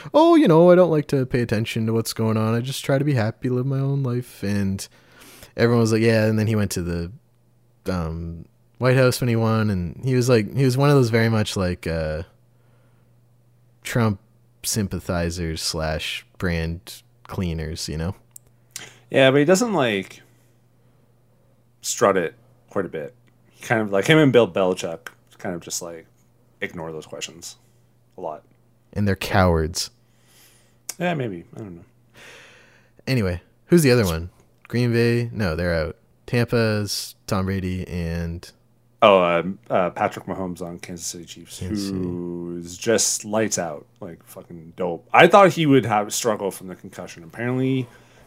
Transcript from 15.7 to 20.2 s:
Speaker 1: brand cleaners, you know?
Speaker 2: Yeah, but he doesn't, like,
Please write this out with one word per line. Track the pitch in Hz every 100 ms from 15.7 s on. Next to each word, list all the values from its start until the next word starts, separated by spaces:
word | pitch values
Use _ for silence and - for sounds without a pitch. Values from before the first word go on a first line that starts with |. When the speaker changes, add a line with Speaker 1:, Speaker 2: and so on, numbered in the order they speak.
| 82 78 78 - - - -
Speaker 1:
brand | 90 85 82 82 - - - _ -
cleaners, | - 90 80 78 82 -
you | 76
know? | 85 - _ - _ _ _ - - - _
Speaker 2:
Yeah, | 131 135
but | 139
he | 147
doesn't, | 185 240
like, | 185 123 101 92 -